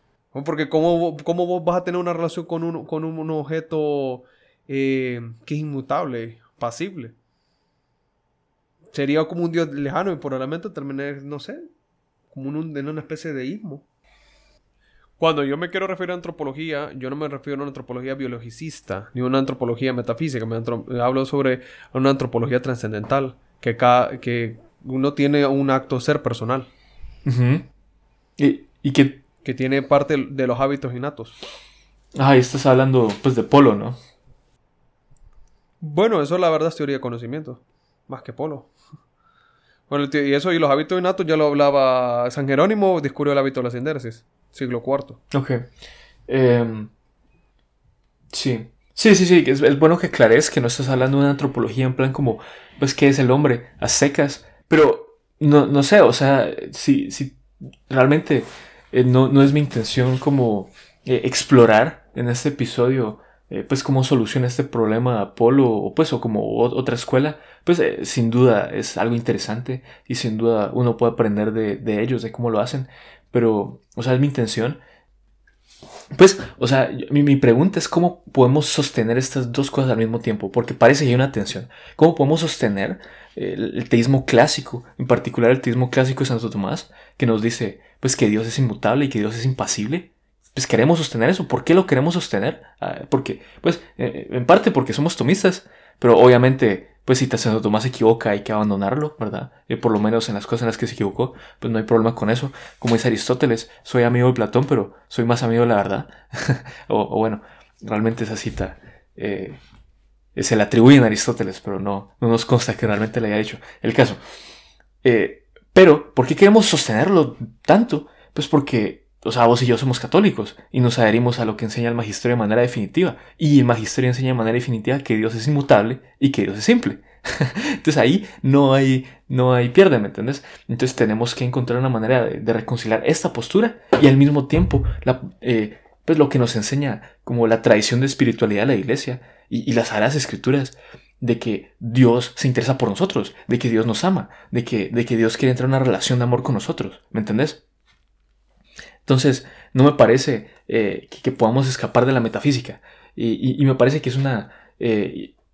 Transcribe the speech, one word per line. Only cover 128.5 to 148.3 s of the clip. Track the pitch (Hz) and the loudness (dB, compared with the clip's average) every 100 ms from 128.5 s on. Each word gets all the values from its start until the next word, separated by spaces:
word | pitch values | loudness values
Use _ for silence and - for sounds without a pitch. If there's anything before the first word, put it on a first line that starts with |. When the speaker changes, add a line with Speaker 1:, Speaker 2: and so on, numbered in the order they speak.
| 139 139 | 2 4
Speaker 2:
hay, | 135 135 127 131 - - | 4 2 0 -4 -16 -6
no | 131 127 | 0 2
hay | 123 123 | 2 2
pierde, | 131 196 123 | 6 6 4
¿me | 101 | -2
entendés? | - 113 139 - - - | -6 -6 -8 -12 -18 -8
Entonces | 120 131 - | -4 -2 0
tenemos | 113 107 120 - | 0 0 -4 -4
que | 123 | -4
encontrar | 131 123 123 | -4 -2 -2
una | 131 | -2
manera | 117 110 127 | -2 0 0
de, | 113 - | 0 -4
de | 110 | -2
reconciliar | 110 110 120 110 110 - | -4 -4 -6 -2 -2 0
esta | 156 170 | 0 -2
postura | - - 196 233 - - - | -6 -2 0 0 -4 -2 4
y | 143 | 6
al | 135 | 8
mismo | 143 143 135 | 6 2 0
tiempo | 160 180 135 - - | 0 2 0 -2 -4
la, | 127 123 - - | -2 -2 -4 -10
eh, | 123 113 107 - _ _ - | -2 -2 -2 -8 _ _ 0
pues | 156 | 2
lo | 139 | 2
que | 139 | 2
nos | 120 113 | 0 -2
enseña | 104 139 143 104 - _ - | -4 -4 -4 -6 -14 _ -6
como | 120 113 | 0 2
la | 113 | 2
tradición | - 107 - 120 | 4 4 2 0
de | 135 | 0
espiritualidad | - 117 110 110 101 | 0 0 2 0 0
de | 123 | 0
la | 113 | -2
iglesia | - 127 - 123 - _ - | -2 -4 -6 -10 -12 _ -10
y, | 120 - | -8 -2
y | |
las | 117 110 | -2 0
sagradas | 107 113 143 | 0 -2 -2
escrituras, | - 104 127 139 131 - - - _ - | -4 -6 -2 -2 -2 -10 -20 -20 _ -8
de | 117 117 | -4 -2
que | 120 104 - - | -4 -8 -8 -14
Dios | 113 120 123 123 120 - | -2 4 4 4 -2 -4
se | 131 | -2
interesa | 123 117 131 | 0 0 0
por | 107 | -2
nosotros, | 98 185 127 101 - - | -2 -2 -2 -6 -10 -4
de | 120 | -2
que | 123 | 0
Dios | 113 113 | 0 0
nos | 107 | 0
ama, | 180 190 - - - | 0 -2 -4 -16 -8
de | 120 | -6
que, | 120 117 - | -4 -4 -2
de | 117 117 | -2 -2
que | 113 | 0
Dios | 113 - | 0 0
quiere | 131 | 0
entrar | 123 131 | 0 0
en | 135 | 0
una | |
relación | 131 92 - 123 | 0 0 0 0
de | |
amor | 123 123 | 0 -2
con | - | -2
nosotros, | 110 - - 98 - _ | -4 -4 -8 -8 -12 _
¿me | 113 | -8
entendés? | 107 110 147 - _ _ _ _ _ _ _ | -4 -2 -2 -6 _ _ _ _ _ _ _